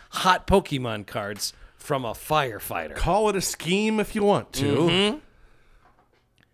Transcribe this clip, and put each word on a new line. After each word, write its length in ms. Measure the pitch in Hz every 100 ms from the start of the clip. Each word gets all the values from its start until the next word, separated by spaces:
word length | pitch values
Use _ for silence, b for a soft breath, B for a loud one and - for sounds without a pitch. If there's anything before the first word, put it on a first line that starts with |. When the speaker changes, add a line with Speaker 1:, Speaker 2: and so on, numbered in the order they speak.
| B
Speaker 1:
Hot 340 | - 185 185 -
Pokemon 580 | 190 190 139 123 107 98
cards 460 | 117 101 101 - b b b
from 280 | - 135
a 60 | 117
firefighter. 840 | - - 156 131 101 - 95 78 -
Speaker 2:
Call 320 | 160 196 214
it 80 | 196
a 40 |
scheme 600 | - - 160 196 214 220
if 120 | - 214
you 80 |
want 280 | 208 120 -
to. 100 | 131
Speaker 1:
Mm-hmm. 540 | 143 135 170 180 208 302 - b b b b b b b _ _ _ _ _